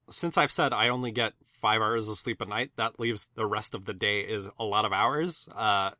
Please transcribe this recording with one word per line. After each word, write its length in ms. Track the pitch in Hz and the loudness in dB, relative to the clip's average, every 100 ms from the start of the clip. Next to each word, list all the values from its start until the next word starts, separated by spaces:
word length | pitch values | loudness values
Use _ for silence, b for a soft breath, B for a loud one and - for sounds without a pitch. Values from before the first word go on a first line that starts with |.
| - | -10
since 280 | - 170 170 | -4 0 2
I've 140 | 147 | 2
said 220 | - 143 | 2 0
I 160 | 113 113 | 2 2
only 220 | 127 123 | 2 -2
get 220 | 113 113 - _ | -2 -2 -4 _
five 340 | - 107 110 | -2 2 2
hours 280 | 110 117 107 | 2 0 -2
of 80 | 107 | -4
sleep 240 | - 110 | -6 -6
a 40 | 101 | -4
night, 260 | 107 135 - | -4 -4 -4
that 240 | 113 - | -4 -2
leaves 280 | 117 107 - - | -4 -4 -6 -4
the 100 | 107 | -2
rest 280 | 104 - | 0 -2
of 120 | 104 98 | -6 -8
the 80 | |
day 280 | 95 104 104 | -4 0 0
is 280 | 98 107 98 - | -2 -4 -6 -6
a 60 | 110 | 0
lot 180 | 104 | 2
of 80 | 107 | 2
hours. 560 | 98 117 147 175 - - - | 4 2 2 -2 -6 -10 -2
Uh, 360 | 110 101 98 - | 2 2 2 -4